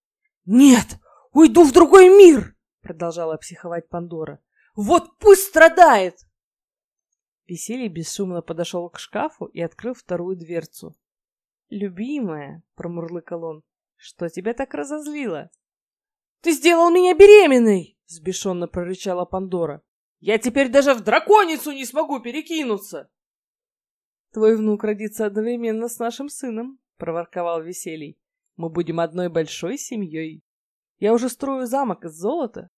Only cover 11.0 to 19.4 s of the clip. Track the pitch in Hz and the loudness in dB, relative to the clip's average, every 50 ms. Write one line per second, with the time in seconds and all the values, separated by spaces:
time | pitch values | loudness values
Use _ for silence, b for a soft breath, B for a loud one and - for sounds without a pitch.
11 | _ _ _ _ _ _ _ _ _ _ _ _ _ _ - 202 202 196 175 175 | _ _ _ _ _ _ _ _ _ _ _ _ _ _ -12 -10 -10 -10 -10 -12
12 | 226 262 302 294 233 185 156 151 143 139 147 165 _ _ _ - - 170 170 170 | -12 -10 -8 -8 -8 -8 -10 -12 -14 -16 -18 -20 _ _ _ -16 -16 -14 -12 -12
13 | 165 165 175 170 165 - 175 170 165 160 151 156 _ _ _ _ _ _ _ _ | -12 -12 -14 -14 -14 -14 -14 -12 -12 -14 -14 -16 _ _ _ _ _ _ _ _
14 | _ - _ _ 175 170 - - 180 220 240 - 269 262 - 294 294 277 294 302 | _ -20 _ _ -12 -12 -12 -10 -10 -10 -10 -8 -10 -12 -12 -12 -12 -10 -12 -12
15 | 294 294 294 294 269 214 165 143 - - _ _ _ _ _ _ _ _ _ _ | -12 -12 -12 -10 -10 -10 -10 -12 -14 -16 _ _ _ _ _ _ _ _ _ _
16 | _ _ _ _ _ _ _ _ - 330 311 - - 339 339 330 339 349 339 370 | _ _ _ _ _ _ _ _ -6 -6 -4 0 0 2 2 4 2 2 2 2
17 | 359 359 359 311 392 403 415 415 381 302 262 247 233 220 202 185 160 - _ _ | 2 2 6 8 10 10 10 10 8 6 4 2 2 2 0 -2 -4 -8 _ _
18 | _ _ - 165 156 185 180 - - 196 180 175 175 170 - 180 175 180 190 185 | _ _ -20 -14 -12 -12 -10 -8 -8 -8 -8 -8 -10 -10 -10 -10 -10 -10 -12 -10
19 | - 196 180 180 180 - - 190 | -10 -8 -8 -8 -8 -8 -8 -10